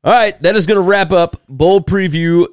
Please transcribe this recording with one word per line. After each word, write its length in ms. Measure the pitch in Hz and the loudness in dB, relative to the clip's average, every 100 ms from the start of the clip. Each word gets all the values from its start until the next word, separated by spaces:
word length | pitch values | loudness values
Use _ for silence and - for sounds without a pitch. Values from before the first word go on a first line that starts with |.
All 80 | - | 2
right, 300 | 240 214 - | 2 0 -2
that 140 | 165 214 | 0 0
is 100 | 170 | 0
gonna 160 | 208 | 0
wrap 300 | 180 202 180 | 2 0 0
up 280 | 180 170 - _ | 0 0 -6 _
bowl 320 | 131 160 196 | -2 0 0
preview 680 | 165 190 185 156 170 170 170 | -2 -4 -2 -2 0 0 0